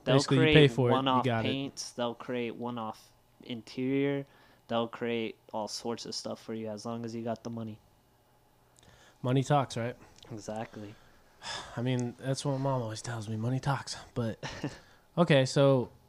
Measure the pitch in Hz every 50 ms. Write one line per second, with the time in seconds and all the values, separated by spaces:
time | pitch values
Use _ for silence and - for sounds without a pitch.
0 | - 127 127 135 - - 139 135 160 156 151 151 147 135 117 139 127 120 127 131
1 | 135 135 131 127 120 123 117 113 110 131 131 135 139 139 - - - - - -
2 | 120 120 117 - - - 123 123 120 113 - - 120 120 120 117 110 107 - -
3 | - - _ _ _ _ _ - - - 123 113 107 - - 131 127 131 135 139
4 | 139 143 143 139 139 - - - - - _ _ _ - 117 117 117 113 - -
5 | 123 117 117 117 110 107 - _ _ - - 110 104 104 - - - 117 117 107
6 | - - - - - 113 110 - - - 113 113 110 110 107 107 - 117 117 117
7 | 117 113 113 117 113 120 113 - - 120 117 113 110 110 107 - _ _ _ _
8 | _ _ _ _ _ _ _ _ _ _ _ _ _ _ _ _ - - - -
9 | - - _ _ - 123 131 135 127 - 147 143 123 - - 120 113 123 120 -
10 | - - - - - - 117 104 98 - 107 110 113 - - 110 107 101 107 -
11 | - - - _ _ _ _ _ - - - - - - - 120 117 131 127 123
12 | 120 120 - - - 135 139 - - 143 135 135 135 139 131 127 117 110 107 -
13 | - 120 117 113 104 110 113 107 110 123 131 131 - 143 135 - - - - -
14 | - - - 123 117 110 98 - - - - - - 139 - - - - - -
15 | _ _ - 165 175 160 151 135 131 131 - 151 139 139 135 127 117 - - -
16 | _